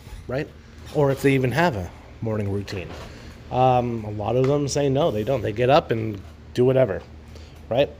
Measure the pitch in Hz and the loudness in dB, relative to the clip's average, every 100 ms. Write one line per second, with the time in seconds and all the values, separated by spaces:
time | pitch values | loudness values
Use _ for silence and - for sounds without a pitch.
0 | - - - 127 156 - - - - 151 | -14 -16 -8 -8 -8 -14 -20 -20 -6 0
1 | 139 135 143 135 127 123 175 107 87 - | 2 4 4 4 2 2 2 0 -6 -12
2 | - - 113 107 101 101 98 98 82 85 | -20 -8 -4 -2 -2 -4 -4 -10 -10 -12
3 | - - - - - 123 127 123 120 117 | -14 -16 -18 -18 -6 2 4 4 2 -4
4 | 107 107 104 123 131 147 143 143 143 131 | -6 -6 -2 2 2 2 0 0 0 2
5 | 165 107 107 135 107 107 123 151 160 113 | 0 0 -2 -2 -2 0 4 4 2 -4
6 | 110 101 - - - - 123 131 123 87 | -4 -8 -14 -20 -8 2 4 4 2 0
7 | - - - - - - - 117 143 - | -8 -18 -20 -20 -20 -20 -4 0 0 -2